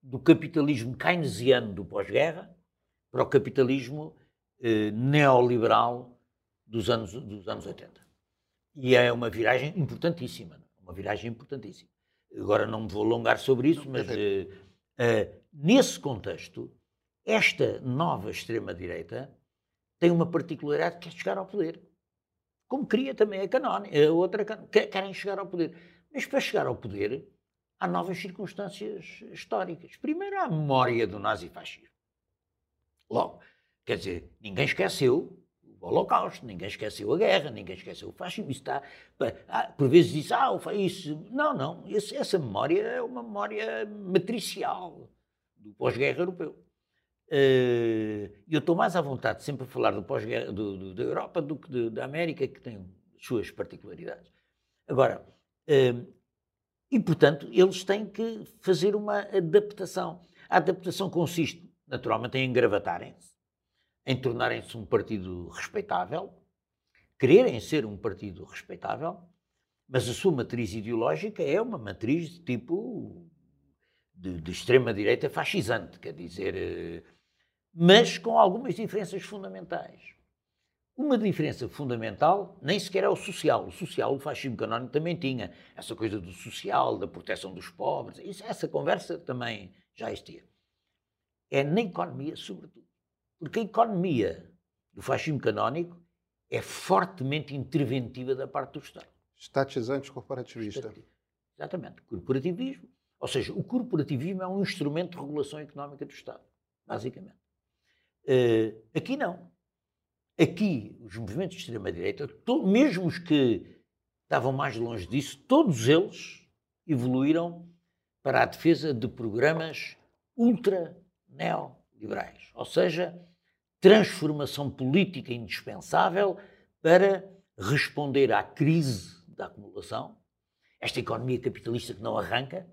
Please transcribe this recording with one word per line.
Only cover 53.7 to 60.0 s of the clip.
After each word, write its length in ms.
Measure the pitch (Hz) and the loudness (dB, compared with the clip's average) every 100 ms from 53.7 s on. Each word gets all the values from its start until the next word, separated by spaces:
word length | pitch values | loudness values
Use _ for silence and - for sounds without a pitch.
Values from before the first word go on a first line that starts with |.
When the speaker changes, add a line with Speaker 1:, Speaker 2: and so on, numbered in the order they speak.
| - 104 - - - _ _ _ _ _ _ _ | -10 -18 -14 -14 -14 _ _ _ _ _ _ _
Speaker 1:
Agora, 360 | 131 127 - - _ _ _ - | 4 4 2 -12 _ _ _ 4
eh, 260 | 143 127 120 - _ _ _ _ _ _ _ _ | 6 6 2 -8 _ _ _ _ _ _ _ _
e 80 | 262 | 0
portanto, 500 | - 156 143 151 - | 2 6 6 6 -2
eles 320 | - 190 - | 6 6 6
têm 200 | - 202 | -2 -2
que 400 | 214 - 226 220 - _ | -2 -6 -6 -6 -14 _
fazer 360 | - 175 190 208 | 0 2 2 0
uma 240 | 208 208 | -2 -4
adaptação. 1000 | 196 196 170 190 208 - 185 - | 0 -2 4 4 4 -8 -8 -6